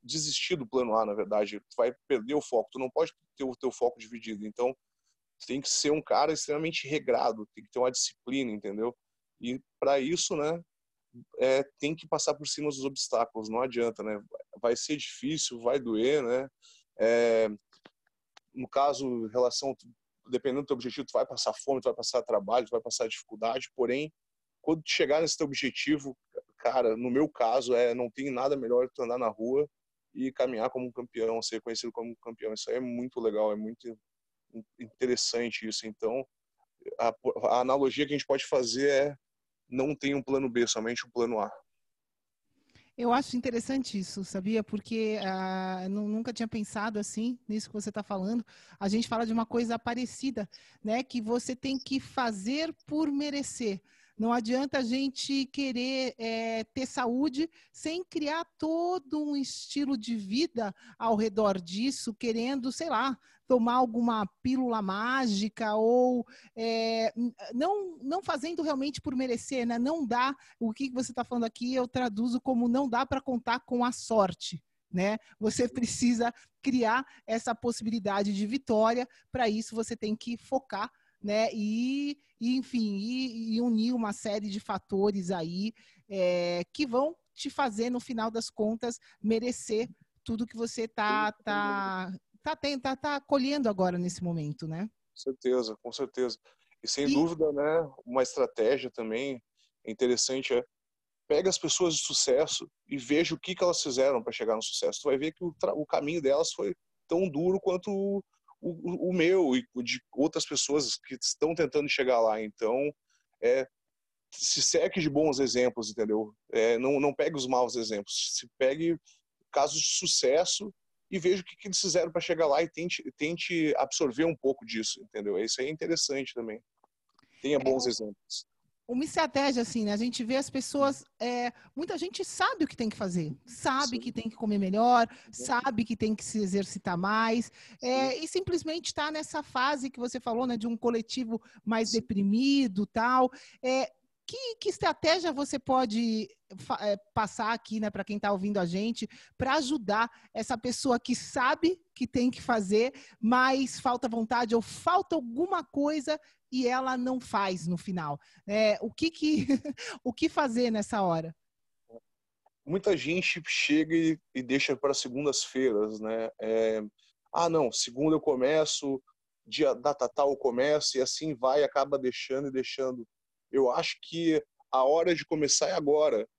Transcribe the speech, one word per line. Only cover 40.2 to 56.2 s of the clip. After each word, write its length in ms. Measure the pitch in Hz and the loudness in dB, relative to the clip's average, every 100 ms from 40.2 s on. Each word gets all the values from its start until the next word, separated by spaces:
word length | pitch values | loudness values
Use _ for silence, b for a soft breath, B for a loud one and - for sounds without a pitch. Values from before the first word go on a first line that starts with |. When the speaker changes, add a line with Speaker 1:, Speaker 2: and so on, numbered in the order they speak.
Speaker 1:
plano 260 | 131 135 135 | 0 0 2
B, 160 | 120 117 | 2 2
somente 380 | 113 113 120 - | 0 -2 -6 -6
um 60 | |
plano 280 | 120 117 110 | -2 0 0
A. 120 | 101 - _ _ _ _ _ _ _ _ _ _ b b b - | -2 -6 _ _ _ _ _ _ _ _ _ _ b b b -4
Speaker 2:
Eu 140 | 240 | 2
acho 240 | 254 - 247 | 2 0 -4
interessante 640 | 247 233 247 269 247 202 | -2 -4 -2 -4 -2 -6
isso, 240 | 180 196 | -6 -8
sabia? 400 | 185 196 190 220 | -6 -4 0 -2
Porque, 560 | 208 208 - 226 220 214 | -2 -6 -4 -2 -2 -2
ah, 640 | 190 190 185 190 185 185 190 | -4 -4 -2 -2 -4 -4 -4
nu-, 180 | 202 208 | -4 -2
nunca 240 | 214 240 | -2 -4
tinha 160 | 226 226 | -6 -6
pensado 500 | 226 208 214 214 208 | -4 -6 -4 -4 -4
assim, 400 | 196 214 240 247 - | -4 -4 -4 -4 -6
nisso 200 | 208 - | -6 -4
que 60 | |
você 180 | 208 208 | -8 -6
tá 100 | 208 | -8
falando. 440 | - 196 190 240 - B B B | -6 -4 -2 -4 -6 B B B
A 80 | 202 | 0
gente 200 | 220 226 | 0 0
fala 180 | 226 226 | -2 0
de 80 | |
uma 120 | 226 226 | 0 0
coisa 320 | 233 233 233 | -2 0 -2
parecida, 720 | 240 240 240 - 269 226 196 B B B | -4 -4 -6 -4 -6 -4 -8 B B B
né? 200 | 208 233 | -2 -2
Que 180 | 254 247 | -2 -4
você 340 | 214 240 - 254 | -2 -2 -2 -6
tem 220 | 262 269 | -4 -4
que 220 | - 269 | -2 -4
fazer 720 | - - 233 202 208 285 320 - - | -2 -2 -2 -2 -2 -2 -2 -6 -4
por 240 | 302 302 | 0 0
merecer. 680 | 277 294 285 269 - 220 190 b b b - | 0 -2 -4 -6 -4 -4 -4 b b b -4
Não 140 | 226 | 0
adianta 460 | 240 220 254 277 277 | 0 2 0 0 0
a 40 | |
gente 600 | 233 262 277 - - 277 254 | 0 0 -2 -4 -2 -2 -2
querer, 680 | - 269 240 254 262 254 | -2 -2 -2 -2 -2 -4
é, 460 | - | -4